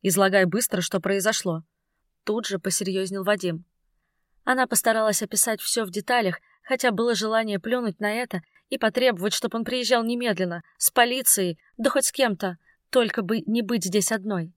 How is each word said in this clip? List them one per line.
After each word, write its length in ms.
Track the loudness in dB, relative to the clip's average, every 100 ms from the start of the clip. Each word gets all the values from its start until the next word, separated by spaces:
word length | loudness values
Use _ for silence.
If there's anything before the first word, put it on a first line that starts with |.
«Излагай 420 | 0 2 4 4 4
быстро, 360 | 2 -2 -2
что 180 | -2 -4
произошло», — 640 | -2 0 0 0 -2 -6 -8 _ _ _ _ _
тут 220 | -4 -4 -2
же 140 | -4
посерьезнел 640 | -2 -2 -2 -4 -4 -4
Вадим. 420 | -2 -2 -2 -6 -10 _ _ _ _ _ _ _
Она 240 | -2 0 2
постаралась 560 | 2 2 2 2 0
описать 360 | -2 0 0 0
все 260 | -2 -2 -2
в 40 |
деталях, 500 | -6 0 2 2 -2 _ _
хотя 300 | -4 0 0
было 240 | 2 0 0
желание 440 | 0 0 0 -4
плюнуть 400 | -2 -2 -2 -4
на 140 | -4
это 280 | -2 -4 -8 -10 _ _
и 80 | 0
потребовать, 560 | 0 4 2 2 -2
чтоб 220 | -2 -4 -4
он 100 | -4
приезжал 380 | -2 2 2
немедленно, 580 | 2 -2 -2 0 -2 -4 -10 _
с 140 | -2
полицией, 680 | 4 4 4 2 2 2 -2 _ -2
да 120 | 0
хоть 160 | 2 0
с 60 |
кем-то, 460 | 2 0 2 -4 -6 _ _ _
только 320 | 2 2 0
бы 180 | -2 -2 0
не 160 | -2
быть 220 | 0 -2 0
здесь 260 | 0 0
одной. 420 | -2 -2 -4 -4